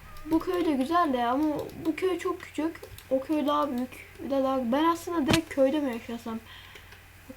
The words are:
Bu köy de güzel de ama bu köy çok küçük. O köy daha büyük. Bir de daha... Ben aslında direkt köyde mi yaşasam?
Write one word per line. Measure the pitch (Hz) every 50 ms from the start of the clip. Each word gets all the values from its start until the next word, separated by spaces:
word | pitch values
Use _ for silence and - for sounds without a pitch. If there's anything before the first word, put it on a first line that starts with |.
| - - - - -
Bu | 311 311 330
köy | - 370 370 359 339
de | 330
güzel | 285 247 262 277 339 349 349 302 254
de | 247 240
ama | 233 254 277 311 302 285 - - - - - -
bu | 320 302
köy | - 370 370 359 339
çok | - 370 339 -
küçük. | - - - - 302 330 330 - - - - - - -
O | 262 269
köy | 262 - 311 302 262
daha | 294 294 294 294 277
büyük. | 262 240 254 - - - - - - -
Bir | - 240
de | 277 277 262
daha... | 262 269 262 254 226
Ben | 247 285 320
aslında | 330 339 330 - 359 349 330 269 -
direkt | - 330 320 - -
köyde | 277 269 269 269 302
mi | 285 262 226
yaşasam? | 233 - - 233 233 - 226 226 226 - - - - - - - - - - - - - - - - - - 262